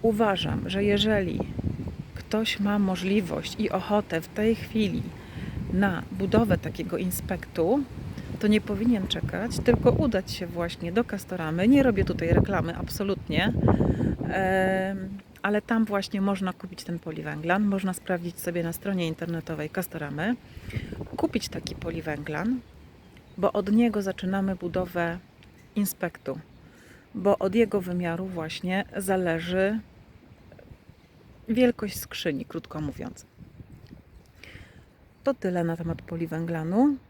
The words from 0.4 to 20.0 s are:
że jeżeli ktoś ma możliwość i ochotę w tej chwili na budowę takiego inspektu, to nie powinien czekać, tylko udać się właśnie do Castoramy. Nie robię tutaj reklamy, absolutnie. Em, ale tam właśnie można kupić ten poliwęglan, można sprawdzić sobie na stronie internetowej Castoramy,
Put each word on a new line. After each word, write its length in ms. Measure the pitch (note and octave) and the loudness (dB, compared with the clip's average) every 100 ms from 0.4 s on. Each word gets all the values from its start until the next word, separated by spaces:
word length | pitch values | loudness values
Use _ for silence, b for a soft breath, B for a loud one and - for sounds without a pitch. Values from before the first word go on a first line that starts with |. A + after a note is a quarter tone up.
| D#3 - - | 0 -2 -2
że 140 | F#3+ | 0
jeżeli 540 | G#3 G3+ G#3 G#3+ F3+ - - - - - - - - | 4 4 4 2 2 -2 -4 -4 -4 -4 -6 -8 -12
ktoś 460 | - - G#3+ A3 - | -14 -2 0 0 0
ma 180 | G3+ G#3 | 2 2
możliwość 800 | G3 F3+ F#3 G#3 E3+ D3 - - | 2 0 2 2 2 -4 -4 -2
i 100 | G#3 | 0
ochotę 500 | F#3 - G#3 - E3 | 0 2 0 2 -4
w 80 | - | -4
tej 260 | - G#3+ | 0 2
chwili 480 | A3+ - A3 G3+ D#3+ A2+ B B B B B B | 2 0 0 2 0 -4 B B B B B B
na 300 | F3+ G3+ E3+ - | 2 2 2 -4
budowę 460 | F#3 F#3+ G#3+ A3+ F3 | -4 2 4 4 2
takiego 400 | D#3+ - F3 F3 | 0 -6 -4 -2
inspektu, 840 | F#3 - - F3+ - - E3 C#4 C4 - - B B - | -2 -2 -4 -6 -4 0 2 2 0 -8 -10 B B -2
to 60 | G#3 | 4
nie 140 | G#3+ | 4
powinien 480 | - G3 A#3 A3 F#3 | 2 0 2 2 0
czekać, 500 | - - F3 A#3 - | -2 -2 -4 -4 0
tylko 320 | - A#3+ B3 | 4 6 4
udać 420 | - C#4 G3 F#3+ | 4 2 0 -2
się 140 | - E3+ | -8 -6
właśnie 460 | E3+ E3+ - E3+ | -4 -4 -4 -2
do 120 | G3 | 0
Castoramy. 640 | A#3+ G3 - F#3 D#3 E3 G#3 | 0 -6 -6 -6 -2 2 6
Nie 140 | C#4 | 8
robię 220 | C4 G3 | 6 4
tutaj 240 | F#3 - E3 | 2 0 4
reklamy, 480 | G#3 G3+ F#3+ E3 F3 | 6 6 2 0 -4
absolutnie. 760 | F3 - G3+ F#3 - D#3 G3 - B B B B B B - | -8 -4 -2 -2 0 2 2 4 B B B B B B -2
Em, 880 | F#3 F#3+ F#3+ F#3+ F#3+ F#3+ G3 F#3+ G3 - - | 0 2 4 4 2 0 -4 -8 -10 -14 -6
ale 200 | G3+ G#3 | -2 -2
tam 220 | - A3+ | 2 0
właśnie 360 | A3 G3+ F#3+ G3+ | 2 0 -2 0
można 320 | G3 G3 F#3 | 0 0 -2
kupić 320 | - F#3 F3+ | -6 -12 -12
ten 140 | - E3+ | -8 -6
poliwęglan, 640 | E3 D#3 D#3 D3+ E3 F#3+ | -6 -8 -6 -6 2 4
można 280 | G#3 G3 F#3+ | 4 2 0
sprawdzić 480 | F3+ - F3 F3 - | -4 -2 -2 -2 -4
sobie 220 | - E3+ | -4 -2
na 100 | E3 | -2
stronie 340 | E3 G3+ F#3+ E3 | -4 -2 0 0
internetowej 640 | D#3+ E3+ E3 - D#3 D3+ | -2 -4 -4 -4 -6 -4
Castoramy, 640 | - F3 D#3+ | -4 -6 -6